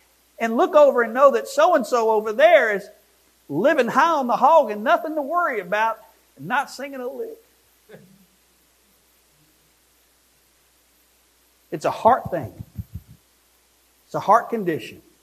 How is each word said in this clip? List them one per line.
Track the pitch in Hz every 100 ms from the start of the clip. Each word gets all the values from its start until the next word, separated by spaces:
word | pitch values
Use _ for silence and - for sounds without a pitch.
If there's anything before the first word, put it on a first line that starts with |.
| _ _ _ -
and | 226 233
look | 359
over | 311 285 247
and | 226
know | 240 285
that | 233 -
so-and-so | - 339 320 233 247 220
over | 220 220
there | 214 320 320 233 202
is | - - _ _ _ _ -
living | 143 254 302 233
high | 202 320
on | 311 247
the | 214
hog | 262 320 233
and | 208
nothing | 233 330 320 311
to |
worry | 277 349 330 226
about | 180 208 220 220 - _ _ -
and | 147
not | 254 247
singing | - 277 269
a | 247
lick. | 262 226 - _ _ _ _ _ 208 185 _ _ _ _ _ _ _ _ _ _ _ _ _ 156 _ _ _ _ _ _ _ _ _ _ _ _ _ _ _ _ _ _ _ _ _ _
It's | 170 147
a |
heart | - - 262 -
thing. | 170 117 - - - - - - - _ _ _ _ _ _ _ _ _
It's | 151
a |
heart | 185 220 -
condition. | 233 175 147 - - _ _